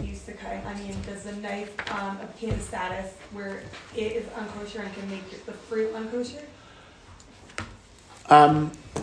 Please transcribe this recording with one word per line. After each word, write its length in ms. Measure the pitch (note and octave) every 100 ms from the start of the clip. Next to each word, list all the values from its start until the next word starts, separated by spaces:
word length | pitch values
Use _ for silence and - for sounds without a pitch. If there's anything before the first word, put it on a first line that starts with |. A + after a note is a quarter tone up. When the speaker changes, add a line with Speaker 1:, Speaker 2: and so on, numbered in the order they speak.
Speaker 1:
used 240 | G3+ G3+ -
to 80 |
cut 180 | G#3 G3
an 140 | G3 G3+
onion, 320 | G3+ G3+ G3 -
does 180 | G3
the 120 | G#3 G3+
knife, 360 | G#3 G3+ G#3 - -
um, 260 | G3+ G3 G3
obtain 280 | G#3+ - A3+
the 100 | A3+
status 540 | - A3+ G3+ F#3+ F#3+ - -
where 300 | G3+ G3 F#3+ - - - -
it 160 | A3
is 120 | A#3 G#3+
unkosher 580 | A3+ G#3 G#3 G#3 A3
and 100 | G3
can 160 | G3 G3
make 360 | G3 F#3+ - -
the 80 |
fruit 400 | F#3 - A3 A3
unkosher? 480 | A3 A3 A#3+ A#3+ D4 D4 - - - - - - - - - - - - - - - - - -
Speaker 2:
Um, 420 | D3+ D3 D3+ D3+ - - -